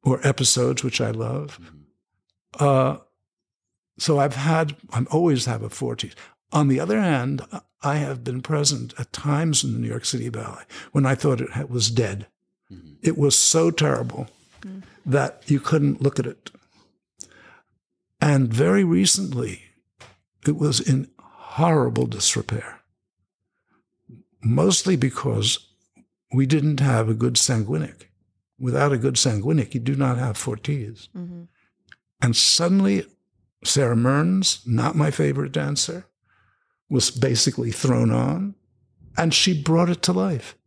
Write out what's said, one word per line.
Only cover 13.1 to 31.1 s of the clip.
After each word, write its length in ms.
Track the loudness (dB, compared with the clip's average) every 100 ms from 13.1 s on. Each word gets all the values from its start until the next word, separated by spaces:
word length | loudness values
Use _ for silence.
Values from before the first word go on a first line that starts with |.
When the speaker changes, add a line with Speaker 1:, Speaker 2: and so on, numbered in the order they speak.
| 2
Speaker 1:
was 200 | 2 4
so 320 | 4 4 2
terrible 580 | 2 0 0 -4 -8 -12 _ _ _
Speaker 3:
Mm. 200 | -18 -18 -20 _ -2
Speaker 1:
that 360 | 0 0 -6 0
you 120 | 0
couldn't 440 | 2 2 2 2
look 160 | -2 -2
at 80 | -6
it. 240 | -8 -20 -20 _ _ _ _ _ _ -20 -20 -20 -20 _ _ _ _ _ _
And 320 | 2 4 2
very 320 | 2 2 4
recently, 800 | 4 4 2 2 -2 -4 -6 -8 -18 _ _ _ -20 _ _ _ -2
it 100 | 0
was 240 | 0 0
in 280 | 2 0 -2 _
horrible 840 | -20 -20 -14 0 4 4 2 0
disrepair, 760 | -2 0 0 -2 -4 -8 -8 -20 _ _ _ _ _ _ _ _ _ _ _ _ _ -20 _ _
mostly 540 | 0 2 4 2 2 2
because 680 | 0 -2 -4 -2 -2 -4 _ _ _ _ _ _ _
we 140 | 0
didn't 360 | 2 2 2 2
have 280 | 2 2 2
a 60 |
good 220 | 0 0 2
sanguinic. 720 | 0 0 0 -4 -4 -10 -20 _ _ _ _ _
Without 340 | -4 0 2
a 60 | 2
good 160 | 0
sanguinic, 580 | 0 0 0 0 0 0
you 80 | -4
do 160 | -2 0
not 220 | 0 0
have 180 | -2 -4
fortes. 720 | -6 -6 -4 -4 -6 -12 -18